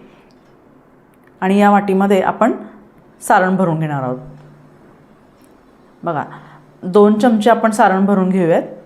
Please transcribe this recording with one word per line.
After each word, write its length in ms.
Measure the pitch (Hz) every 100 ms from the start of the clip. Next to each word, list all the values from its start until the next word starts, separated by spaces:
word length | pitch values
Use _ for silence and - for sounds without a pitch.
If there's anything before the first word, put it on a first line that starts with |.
| - _ _ _ _ _ _ _ _ _ _ _ _ -
आणि 180 | 190 196
या 100 | 208
वाटीमध्ये 520 | 202 202 190 196 190
आपण 300 | - - 220 - - - _ _ _ _ -
सारण 280 | 214 185 185
भरून 240 | 180 156
घेणार 240 | 156 143
आहोत. 140 | 127 127 - - - - - _ - _ _ _ _ _ _ _ _ _ _ -
बघा, 200 | 165 147 - - - - _ -
दोन 360 | 185 196 208 214
चमचे 300 | 254 220 233
आपण 220 | 208 226
सारण 340 | 208 208 190 196
भरून 240 | 196 185
घेऊयात. 320 | 190 165 196 - -